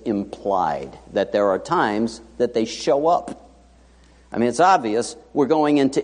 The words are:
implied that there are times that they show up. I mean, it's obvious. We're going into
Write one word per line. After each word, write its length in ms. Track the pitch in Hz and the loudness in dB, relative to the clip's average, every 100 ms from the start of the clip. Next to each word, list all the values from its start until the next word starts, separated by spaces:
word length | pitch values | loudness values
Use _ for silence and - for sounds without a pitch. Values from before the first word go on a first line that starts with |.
| 120 | -4
implied 920 | 101 98 - 101 95 80 69 67 - - | -4 -4 -6 -2 0 0 -4 -8 -16 -6
that 220 | 101 95 | -4 0
there 160 | 104 101 | 0 2
are 100 | 95 | 0
times 600 | - 175 120 104 117 - - - | 0 0 0 0 -2 -6 -12 -4
that 160 | 120 | -2
they 100 | 117 | -2
show 440 | 113 - - 139 160 | -4 -4 -2 0 2
up. 440 | 175 - - - - _ _ _ _ - - _ | 0 -2 -14 -20 -20 _ _ _ _ -20 -20 _
I 60 | 101 | -2
mean, 100 | 120 | 0
it's 140 | 120 | 4
obvious. 560 | 185 185 113 110 113 - - | 4 4 2 -2 -2 -8 -6
We're 140 | 151 135 | -2 2
going 300 | 156 147 147 | 2 2 2
into 220 | 135 - | 2 0